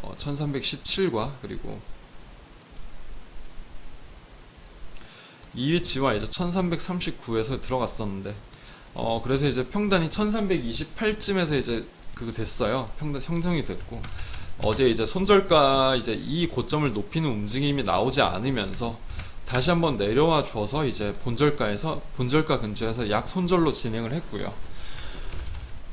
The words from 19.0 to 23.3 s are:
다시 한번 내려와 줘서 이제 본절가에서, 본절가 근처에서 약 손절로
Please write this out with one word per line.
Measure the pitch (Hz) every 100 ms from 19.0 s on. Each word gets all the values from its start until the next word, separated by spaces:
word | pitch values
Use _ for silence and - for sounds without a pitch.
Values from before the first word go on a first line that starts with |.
| - - - - -
다시 | 127 135
한번 | 170 165 113
내려와 | 101 120 165 151
줘서 | - 113 104 139 139
이제 | 104 104 -
본절가에서, | 123 117 147 143 107 104 160 147 - -
본절가 | 123 151 151 127
근처에서 | 107 104 113 113 107
약 | 104
손절로 | 123